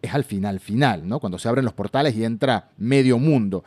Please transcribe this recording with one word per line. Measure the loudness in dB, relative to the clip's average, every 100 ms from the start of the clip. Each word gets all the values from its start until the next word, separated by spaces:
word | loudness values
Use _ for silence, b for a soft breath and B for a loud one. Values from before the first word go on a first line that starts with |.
es | -6
al | -4
final, | -2 -4 -4 -4
final, | -4 0 2 0 -4
¿no? | -6
Cuando | -4 -4
se | -2
abren | 0
los | -2
portales | -4 -4 0 0
y | 0
entra | -2 0 0 0 -4 -8
medio | 2 4 4 4
mundo | 4 2 2 -4